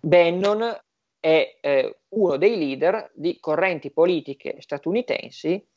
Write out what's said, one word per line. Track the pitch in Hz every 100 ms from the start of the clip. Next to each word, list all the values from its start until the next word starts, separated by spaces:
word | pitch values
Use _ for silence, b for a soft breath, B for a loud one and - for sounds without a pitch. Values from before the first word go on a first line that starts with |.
Bannon | 165 175 170 175 196 214 233 226 _ _ _ _
è, | 160 160 - -
eh, | 143 139 131 - _
uno | 202 190 143
dei | 190 226
leader | 147 135 156 214 -
di | - 156 -
correnti | - 151 190 165 143
politiche | - 170 175 143 139 147 -
statunitensi | - 143 - 208 247 - - - 156 185 _